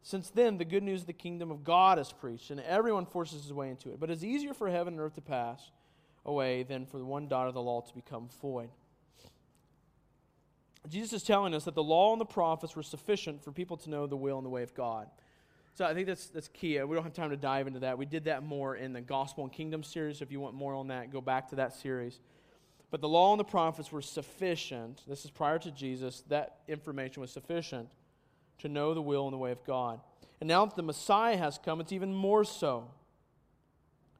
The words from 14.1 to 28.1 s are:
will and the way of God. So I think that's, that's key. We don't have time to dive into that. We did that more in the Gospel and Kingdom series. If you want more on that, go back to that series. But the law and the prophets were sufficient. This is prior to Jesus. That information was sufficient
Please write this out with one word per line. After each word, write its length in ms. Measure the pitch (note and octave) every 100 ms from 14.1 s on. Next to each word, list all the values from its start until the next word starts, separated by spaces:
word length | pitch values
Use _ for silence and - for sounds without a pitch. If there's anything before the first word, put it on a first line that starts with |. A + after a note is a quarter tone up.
| C#3
will 220 | C#3 C3+
and 80 | C3
the 40 |
way 140 | B2+
of 100 | A#2+
God. 360 | - B2 A2+ G#2+ - _ _ _ _ _
So 100 | -
I 100 | F3+
think 140 | D#3+ F#3+
that's, 200 | F#3 -
that's 180 | D#3+ -
key. 340 | - F3 D3
We 140 | C#3 D#3+
don't 80 |
have 100 | D#3+
time 180 | D#3 D#3+
to 60 | C#3+
dive 300 | C#3 C3+ C#3
into 140 | C3
that. 160 | C3 B2+
We 80 | C#3
did 200 | D#3+ D3+
that 180 | C#3+
more 300 | D3 C#3+ C3+
in 200 | C3 C3
the 80 | B2
Gospel 420 | B2 C3+ C3+ -
and 80 | C3+
Kingdom 320 | - D#3 D#3
series. 380 | D#3 E3+ D3+ D3
If 100 | C#3
you 80 | C#3
want 160 | C#3 B2+
more 180 | C#3 C3+
on 120 | C3+
that, 240 | B2+ B2
go 80 | C3+
back 300 | C3 C3 C3
to 80 | C3+
that 160 | C3
series. 480 | - C#3 C3 A#2+ B2 _ _ _ _ _ _ _
But 120 | D#3
the 80 | D3+
law 240 | E3 F#3
and 60 | G#3
the 40 |
prophets 480 | G#3 G3+ D#3+ D#3 D3+
were 100 | D3+
sufficient. 1000 | C#3 - D3 - F#3+ E3 - B2+ A2+ C3+ -
This 200 | C#3 D3
is 60 |
prior 280 | - D3 D#3+
to 120 | E3+
Jesus. 500 | C#3 C3+ B2+ B2+ - -
That 320 | D3 C#3+ - -
information 500 | D3+ D3 C#3 C3 C3
was 120 | B2+
sufficient 600 | - - E3+ D#3 C3 A#2 _ _